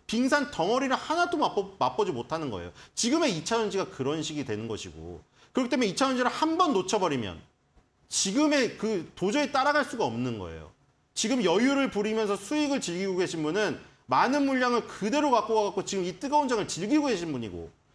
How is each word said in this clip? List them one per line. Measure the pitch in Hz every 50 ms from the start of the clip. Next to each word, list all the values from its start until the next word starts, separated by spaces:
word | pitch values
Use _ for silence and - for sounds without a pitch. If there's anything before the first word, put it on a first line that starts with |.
| _
빙산 | - 208 226 254 269 294 294 269 277
덩어리를 | - - - 190 233 262 277 254 262
하나도 | - - - 302 349 349 339 349 302
맛보-, | 254 - - 202 190 190 - -
맛보지 | - 127 - - 208 185
못하는 | 147 117 120 - 156 165 156 135
거예요. | 104 90 85 87 - - - - _
지금의 | - - 240 285 339 339 269 180
이 | 156 156
차 | - 226
전지가 | 233 220 202 185 190 165
그런 | - - - 131 135 156 160
식이 | 147 156 156 147 131
되는 | - 107 104 113 113
것이고, | 107 92 - 92 76 80 80 87 87 76 - _ _ _ - _
그렇기 | - 254 262 240
때문에 | 311 262 247 196
이 | 165
차 | - 269
전지를 | 269 262 247 254 240
한 | - - 311 320 320 339
번 | 359 311 240
놓쳐버리면 | 190 180 - - 208 185 170 143 127 110 95 85 78 - _ _ _ _ _ _ _ _ _ _ _ _ -
지금의 | - - - 196 190 269 302 302 294 277 247 - -
그 | - - 220 220 175 156 - -
도저히 | - 175 196 214 294 294 -
따라갈 | - 262 262 285 285 302 262
수가 | - - 226 185
없는 | 123 113 117 127 127 117 107
거예요. | 90 82 82 80 78 73 - _ _ _ _ _ _ _ -
지금 | - - 214 269 254
여유를 | 196 175 165 202 240 269 277 277 269 247
부리면서 | - 202 208 214 220 220 220 196 202
수익을 | 196 - - 302 302 302 269 277 262
즐기고 | - 175 170 180 196 196 185
계신 | 180 180 - 165 165
분은 | 151 151 165 214 214 175 120 92 - - _ _ _
많은 | - 127 135 190 233 269 294 277
물량을 | 269 269 254 254 247 240 226 220
그대로 | - - - 185 214 233 302 302 294
갖고 | 247 220 - - 220
와갖고 | 220 208 196 175 190 -
지금 | - 196 196 180
이 | 180 175 -
뜨거운 | - 269 294 294 294 247
장을 | 254 214 165 123
즐기고 | - 156 175 208 285 311 285
계신 | 277 233 170 175 165
분이고, | 143 123 113 101 87 85 82 80 - _ _ _ _